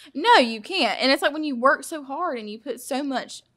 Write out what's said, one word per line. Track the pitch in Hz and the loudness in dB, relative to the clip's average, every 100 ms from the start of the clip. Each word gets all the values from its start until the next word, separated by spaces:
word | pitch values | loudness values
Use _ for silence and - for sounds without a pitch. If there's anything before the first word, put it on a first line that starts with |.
| - | -14
No, | 269 427 440 | -2 6 6
you | 233 226 | 6 -2
can't. | 208 370 233 - | -6 0 0 2
And | 262 | 2
it's | 302 | 2
like | 320 | 2
when | 302 | -2
you | 302 240 | -4 2
work | 262 302 | 2 2
so | - 320 | -2 -10
hard | 262 285 349 247 | -8 -4 -4 -4
and | 214 | -8
you | 220 | -12
put | 285 247 | -10 -10
so | - 262 | -6 -4
much | 285 247 - - _ | -2 -4 -6 -16 _